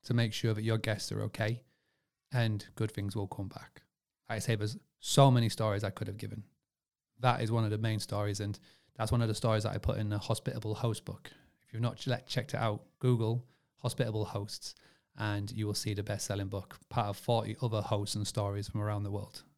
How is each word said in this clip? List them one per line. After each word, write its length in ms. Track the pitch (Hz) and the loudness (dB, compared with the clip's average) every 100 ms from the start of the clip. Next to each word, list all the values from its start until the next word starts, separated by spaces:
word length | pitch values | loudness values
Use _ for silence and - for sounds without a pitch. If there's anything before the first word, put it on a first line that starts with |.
to 100 | - | 2
make 180 | 120 117 | 2 2
sure 220 | - 117 | 2 0
that 100 | 107 | 2
your 140 | 110 110 | 2 2
guests 340 | 113 101 - | 2 -2 -2
are 100 | 104 | -2
okay, 400 | 104 - 110 117 _ _ _ _ _ _ _ | -4 0 -2 -2 _ _ _ _ _ _ _
and 320 | 127 113 104 - | 0 2 0 -6
good 160 | - 110 | -4 -2
things 240 | - 101 | -2 -4
will 140 | 104 98 | -4 -4
come 200 | - 92 | -6 -8
back. 340 | - - - _ _ _ _ - | -10 -18 -20 _ _ _ _ -8
Like 80 | 113 | -4
I 20 | |
say, 140 | 98 110 | 0 0
there's 220 | 107 143 _ _ | 0 -4 _ _
so 300 | - - 139 | 2 8 10
many 180 | 123 113 | 10 4
stories 360 | - 110 101 | 2 0 2
I 60 | 101 | -2
could 180 | - - | -4 -8
have 80 | 101 | -6
given. 280 | 104 101 - _ _ _ _ _ _ _ | -8 -10 -12 _ _ _ _ _ _ _
That 220 | 127 120 | 2 2
is 100 | 113 | 2
one 120 | 117 | 2
of 60 | 107 | 2
the 80 | 107 | 0
main 220 | 113 107 | 0 0
stories, 400 | - 104 104 98 | -2 -2 -2 -2
and 180 | 104 98 - _ _ - | -4 -6 -12 _ _ -6
that's 160 | 110 | 0
one 100 | 123 | 2
of 60 | 117 | 2
the 60 | |
stories 300 | 104 117 110 | 2 2 2
that 100 | 110 | 0
I 40 | 95 | -2
put 200 | - 104 | -2 0
in 100 | 104 | -2
the 100 | 104 | -2
Hospitable 560 | - 110 - - 110 | 0 -2 -2 -6 -6
Host 300 | 107 117 107 | -2 -2 -2
book. 260 | - 101 - - - _ _ | -6 -12 -14 -20 -20 _ _
If 80 | |
you've 80 | 113 | -4
not 140 | 120 - | -2 -2
che-, 260 | 135 120 - | -2 -2 -2
checked 280 | - 120 | -4 -2
it 60 | - | 0
out, 220 | 113 104 - _ | 0 -2 -8 _
Google 460 | 127 120 113 120 - _ _ _ | 2 4 4 0 -4 _ _ _
Hospitable 460 | 123 - 117 107 | -6 0 0 0
Hosts, 500 | 101 - 101 - - - - _ _ - | -2 -4 -6 -10 -12 -16 -20 _ _ -4
and 340 | 107 101 101 | -2 0 -4
you 140 | 110 104 | -4 -2
will 80 | |
see 200 | 107 107 | -2 -2
the 80 | 104 | -4
best-selling 460 | 107 101 - 101 98 | -2 -4 -2 -2 -2
book, 300 | 101 - - _ | -6 -8 -18 _
part 200 | 123 104 | -2 -2
of 80 | 98 | -4
forty 400 | - 117 107 - | 0 0 0 -2
other 220 | 123 107 | 0 0
hosts 340 | 98 104 101 107 | 0 -2 0 -2
and 100 | 104 | -2
stories 420 | - 101 101 101 | -2 -2 -2 -4
from 120 | 107 | -2
around 220 | 104 104 | -2 -2
the 80 | 101 | -4
world. 320 | 101 98 - - | -6 -8 -16 -20